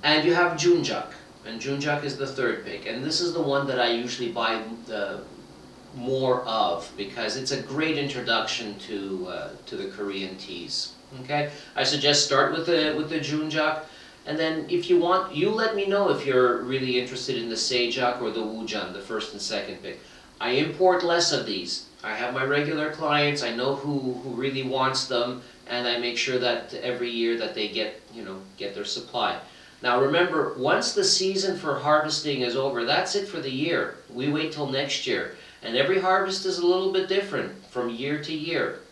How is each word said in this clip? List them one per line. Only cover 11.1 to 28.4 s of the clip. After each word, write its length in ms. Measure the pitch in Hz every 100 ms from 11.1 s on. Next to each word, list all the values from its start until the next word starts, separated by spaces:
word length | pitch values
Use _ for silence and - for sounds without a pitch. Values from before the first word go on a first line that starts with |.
| 131
Okay, 320 | 127 147 147 - - -
I 80 |
suggest 420 | 151 147 139 143 -
start 280 | 139 -
with 120 | 160 -
the, 300 | 165 151 151
with 120 | 151
the 100 | 160
Junjak, 640 | 139 151 156 151 151 156 - - - - -
and 140 | 156
then 260 | 160 160 -
if 200 | 175 -
you 80 | 175
want, 380 | 175 277 - 147
you 140 | 196
let 260 | 220 220 208
me 100 | 196
know 240 | 202 196
if 160 | - 139
you're 360 | 127 123 -
really 360 | 123 131 131 123
interested 400 | 123 127 - 120
in 120 | 117
the 60 | 110
Sejak 680 | - 127 120 123 123 120
or 100 | 120
the 80 | 110
Wujang, 540 | 107 113 107 107 95
the 80 | 90
first 320 | - 110 104
and 80 | 101
second 420 | - 107 - 92
pick. 160 | - - - - - -
I 120 | 120
import 520 | 127 156 147 185 175
less 300 | 175 - -
of 120 | 139 110
these. 420 | 95 87 - - -
I 140 | - 110
have 180 | 120
my 120 | 135 135
regular 480 | 143 147 151 151
clients, 500 | - 147 147 147 139
I 100 | 123
know 220 | 117 131 135
who, 380 | 147 143 127
who 160 | 120 131
really 340 | 117 135 135
wants 440 | 131 131 131 131 -
them, 340 | 123 120 127 - - -
and 180 | 120 123
I 140 | 120
make 180 | 120 120
sure 220 | 135 127
that 340 | 120 117 - -
every 340 | 123 120 120
year 280 | 117 117 117
that 160 | 104
they 140 | 113 101
get, 340 | 110 107 - -
you 100 | 113
know, 160 | 98 95